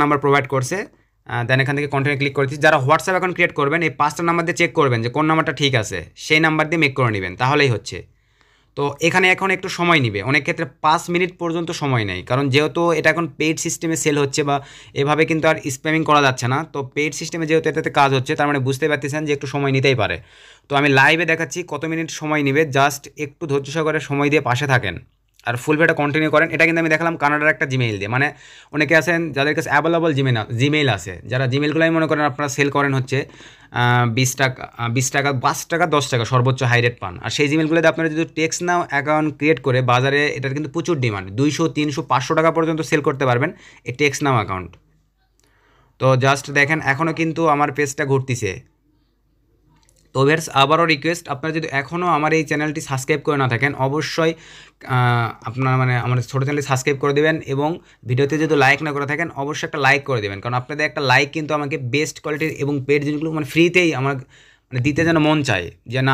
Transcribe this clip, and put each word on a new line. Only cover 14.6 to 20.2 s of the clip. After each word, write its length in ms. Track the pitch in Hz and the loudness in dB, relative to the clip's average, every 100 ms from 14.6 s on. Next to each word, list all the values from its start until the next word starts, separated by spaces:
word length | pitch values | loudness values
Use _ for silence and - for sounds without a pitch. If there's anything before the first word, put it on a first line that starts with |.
| - - - - | -6 -18 -12 -4
এভাবে 220 | 143 151 160 | 0 2 2
কিন্তু 140 | 160 160 | 2 2
আর 60 | 156 156 | 0 -2
স্প্যামিং 280 | 131 156 160 151 | -6 -2 0 4
করা 100 | 147 139 | 4 4
যাচ্ছে 200 | 127 123 | 2 -2
না। 60 | 135 160 | -2 -4
তো 60 | 143 135 | -8 -6
পেইড 180 | - 151 151 | -4 -4 -4
সিস্টেমে 240 | 160 170 160 | -8 -6 0
যেহেতু 160 | 160 156 | 2 2
এটাতে 180 | 147 156 - | -2 0 2
কাজ 120 | 139 135 | 4 4
হচ্ছে, 160 | 127 151 | 0 0
তার 80 | 147 | 0
মানে 100 | 143 127 | 0 0
বুঝতে 180 | 135 160 | 0 0
পারতেছেন 320 | 147 143 151 151 | -2 -2 -4 -2
যে 40 | 143 | -4
একটু 100 | 131 | -4
সময় 180 | 143 143 135 | -2 0 2
নিতেই 200 | 131 131 | 2 2
পারে। 160 | 95 85 | 0 -4